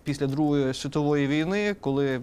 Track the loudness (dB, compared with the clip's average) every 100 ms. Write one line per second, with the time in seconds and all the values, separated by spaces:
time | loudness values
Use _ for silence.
0 | -6 -2 -2 0 2 2 2 -2 -4 0
1 | 2 2 2 2 0 0 -2 -2 -2 0
2 | 0 -2